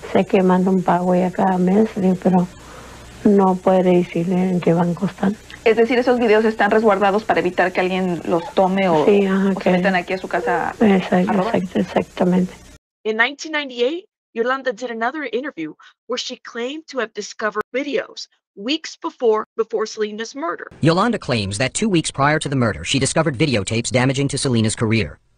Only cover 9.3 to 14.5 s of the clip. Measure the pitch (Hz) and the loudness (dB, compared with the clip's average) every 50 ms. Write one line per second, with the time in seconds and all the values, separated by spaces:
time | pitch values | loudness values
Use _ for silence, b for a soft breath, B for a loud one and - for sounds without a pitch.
9.3 | 190 196 190 196 190 196 - 190 185 180 180 190 185 180 175 - 185 190 - 185 | 2 2 2 0 0 0 0 0 2 2 2 2 0 0 -2 -4 -6 -6 -6 -4
10.3 | - 175 180 190 175 165 - - - - 233 208 196 185 180 - 202 180 180 214 | -4 -4 -2 -2 -2 -2 -2 -4 -2 2 4 4 4 2 2 0 0 0 0 2
11.3 | 214 196 185 226 226 196 180 - - 214 190 - - 190 180 - - - - 180 | 0 0 -2 -2 -4 -6 -8 -4 -4 -4 -4 -2 -2 -4 -4 -4 -4 -2 0 2
12.3 | 180 185 185 180 - - - - - - _ _ _ _ _ 220 220 220 233 262 | 2 0 0 -2 -6 -18 -20 -20 -20 -20 _ _ _ _ _ -6 0 0 0 -2
13.3 | 285 - - 320 311 294 294 269 247 240 240 262 320 349 415 _ _ _ _ _ | -2 -8 -12 -8 -6 -6 -6 -6 -4 -2 -2 -2 -2 -6 -10 _ _ _ _ _
14.3 | _ 226 226 247 | _ -4 -2 -2